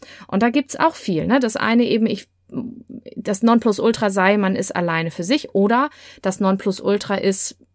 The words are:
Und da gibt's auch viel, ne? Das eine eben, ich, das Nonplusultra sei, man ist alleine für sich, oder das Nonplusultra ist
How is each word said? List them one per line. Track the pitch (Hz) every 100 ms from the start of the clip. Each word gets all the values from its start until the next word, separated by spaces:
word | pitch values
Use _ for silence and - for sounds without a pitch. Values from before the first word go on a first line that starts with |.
| - - -
Und | 196
da | 233
gibt's | 254 285 -
auch | 330
viel, | 320 - 160 165
ne? | 254
Das | 240 -
eine | 214 233
eben, | 240 220
ich, | 220 202 - _ _ - - - - - - -
das | 208 196
Nonplusultra | 226 233 226 202 226 226 208
sei, | 196 190 208
man | 196 190
ist | 196 -
alleine | 175 160 165
für | -
sich, | 175 294 -
oder | - 202 233 285 - - -
das | 190 190
Nonplusultra | 196 190 202 190 190 202 -
ist | 196 196 190 - - _